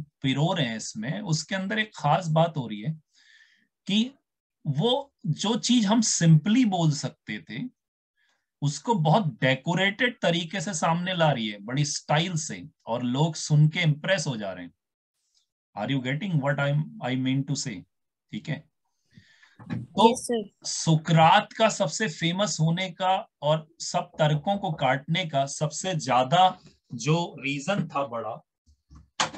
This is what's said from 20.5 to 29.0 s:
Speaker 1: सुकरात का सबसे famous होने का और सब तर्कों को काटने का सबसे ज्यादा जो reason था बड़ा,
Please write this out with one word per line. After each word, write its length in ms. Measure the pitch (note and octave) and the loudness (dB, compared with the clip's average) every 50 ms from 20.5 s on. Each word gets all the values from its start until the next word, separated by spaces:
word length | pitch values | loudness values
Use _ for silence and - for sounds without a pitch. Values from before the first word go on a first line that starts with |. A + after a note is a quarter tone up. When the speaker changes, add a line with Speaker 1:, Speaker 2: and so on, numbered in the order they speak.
| _ _ - | _ _ -12
Speaker 1:
सुकरात 880 | - - - - E3 D#3+ D#3 - - D#3+ E3 D#3+ E3 F3+ G#3 G#3+ - | -10 -8 -4 0 2 2 2 2 2 4 6 8 8 6 6 4 0
का 160 | - - A3 G#3+ | 0 0 2 2
सबसे 400 | G#3 - G3 E3 - - A3 F#3 | 2 0 -2 -2 -2 -2 -4 -4
famous 480 | D#3 - E3+ E3 F3 F#3+ G#3 - - - | -2 -2 -2 -2 0 0 -2 -2 0 0
होने 300 | D#3 E3 E3+ F3+ F#3+ F#3 | 0 0 0 0 -4 -6
का 240 | E3 - F#3+ F#3 F#3+ G3 - - _ _ | -6 -2 0 0 0 0 -2 -8 _ _
और 240 | C#3+ D3 D#3 D#3+ D#3 - _ - | 0 0 0 0 -2 -8 _ -14
सब 300 | - - - F3 E3+ - - - | -8 -6 -4 -4 -4 -4 -2 0
तर्कों 380 | D#3+ D3+ D3+ D3 - G3 G3+ G3+ | 2 2 2 2 0 -2 -2 -2
को 140 | G3 F#3 | -2 -4
काटने 520 | D#3 - C#3+ B2+ C3+ C3+ - - E3 F#3 F#3 | -2 0 0 0 0 0 -2 -2 -2 -2 -2
का 180 | D#3+ C#3+ C3+ C#3 | -2 0 -2 -2
सबसे 480 | C#3 - - D#3 D3 - - - F#3+ F3+ | -2 -4 -4 -6 -4 -4 -4 -4 -4 -4
ज्यादा 640 | D#3 A#2 B2 A#2+ B2 B2+ C3 D#3 F3+ F#3 F#3 - - - - - _ _ _ - | -2 -2 0 2 2 2 4 4 4 4 4 2 -2 -12 -20 -20 _ _ _ -12
जो 420 | A#2 A2+ C#3+ D#3+ E3+ E3+ - - B2 | -4 0 2 2 2 0 -2 -6 -8
reason 480 | B2+ C#3 C#3+ C#3+ C3+ - G3+ D#3+ - - | -6 -6 -6 -4 -4 -2 -2 -2 -2 -2
था 180 | - C#3 C#3 | -4 -4 -4
बड़ा, 260 | A#2+ A#2 A#2 G#2+ G#2+ A#2 D#3+ - _ _ _ _ _ _ _ _ _ - - | -4 -6 -6 -6 -8 -10 -12 -14 _ _ _ _ _ _ _ _ _ -20 -20